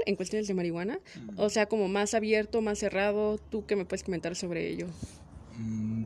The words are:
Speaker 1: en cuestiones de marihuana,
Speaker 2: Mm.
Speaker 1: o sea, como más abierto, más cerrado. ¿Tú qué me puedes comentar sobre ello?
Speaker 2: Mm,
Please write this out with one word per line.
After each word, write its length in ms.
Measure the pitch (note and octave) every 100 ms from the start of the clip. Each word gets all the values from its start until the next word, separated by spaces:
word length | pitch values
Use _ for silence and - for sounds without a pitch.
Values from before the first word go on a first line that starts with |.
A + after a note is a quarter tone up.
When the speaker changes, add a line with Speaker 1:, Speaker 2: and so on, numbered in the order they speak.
| A3+
Speaker 1:
en 100 | G3
cuestiones 320 | F#3 G#3+ G#3
de 60 |
marihuana, 440 | F#3+ F3 E3+ F#3 E4 - - A3
Speaker 2:
Mm. 40 | G3+
Speaker 1:
o 100 | G#3
sea, 160 | A3 G#3
como 220 | A3 F#3+
más 260 | G3+ G#3
abierto, 480 | A3+ G#3+ G#3+ G#3 A#3
más 160 | A3 G#3
cerrado. 600 | G#3 F3+ G3+ G#3 G#3+ G#3+ -
¿Tú 160 | A3+ G#3
qué 80 | G3+
me 80 |
puedes 180 | F3+ F#3+
comentar 300 | - F3 E3 F3
sobre 320 | F3+ E3 E3+
ello? 180 | E3+ F3 E3 - - - - - A#2
Speaker 2:
Mm, 460 | A2+ A2 G#2+ A2+